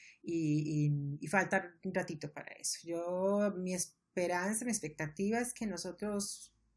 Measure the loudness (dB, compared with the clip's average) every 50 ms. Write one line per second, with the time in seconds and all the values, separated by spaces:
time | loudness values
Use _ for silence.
0 | -20 -20 -20 _ -6 -2 0 2 4 4 4 4 2 2 2 4 4 4 4 2
1 | 0 -2 -4 -6 -2 2 2 2 4 4 2 0 0 -2 -8 -8 -8 -2 -2 -2
2 | -2 -2 -4 -6 -8 -8 -8 -10 -12 -12 -14 -8 -6 -6 -6 -4 -4 -4 -4 -2
3 | -2 -2 0 2 2 4 4 4 4 2 2 0 -2 -2 0 -2 -2 -4 -6 _
4 | _ _ _ 0 2 2 2 2 2 0 0 0 0 0 -2 -2 -2 -4 -4 -4
5 | -4 -4 -2 -2 0 2 2 2 0 -2 -2 -4 -4 -4 -2 -4 -4 -6 -6 -4
6 | -4 -2 0 0 -2 -2 -6 -10 -14 -18 -20 _ _ _ _